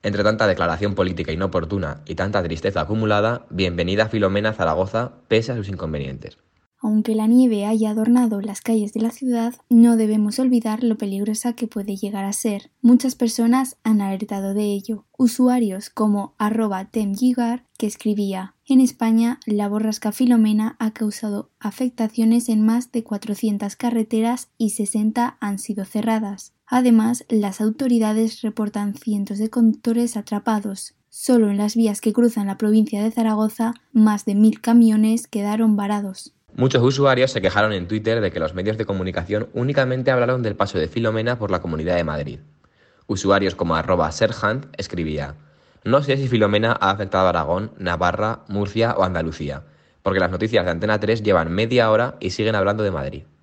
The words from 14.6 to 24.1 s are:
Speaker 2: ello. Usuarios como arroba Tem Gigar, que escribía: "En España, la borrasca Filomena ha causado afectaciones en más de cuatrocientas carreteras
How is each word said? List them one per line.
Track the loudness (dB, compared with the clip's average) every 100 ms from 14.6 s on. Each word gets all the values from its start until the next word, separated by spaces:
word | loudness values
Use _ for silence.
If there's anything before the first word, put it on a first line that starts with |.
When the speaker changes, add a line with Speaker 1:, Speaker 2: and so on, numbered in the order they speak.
| -2
Speaker 2:
ello. | -4 -6 -10 _ _
Usuarios | 0 4 2 2 0 -4 -12
como | -2 0 0 -4 _
arroba | -2 0 -2 -4 -6
Tem | -4 -4 0
Gigar, | 0 2 -2 -4 _ _
que | -6
escribía: | -2 -2 -2 -2 -4 -10 _ _
"En | 4
España, | 4 2 2 4 2 -2 -2
la | -2 0
borrasca | -2 -2 -2 -4
Filomena | 0 4 6 4 2 0 -2
ha | -6
causado | -2 -6 -4 -6 -6 -10 _
afectaciones | -10 -4 -6 -2 -4 2 4 4 2
en | 2
más | 4 2 -2
de | -6
cuatrocientas | -6 -8 -6 -4 -2 -2 -4 -4
carreteras | -2 -2 0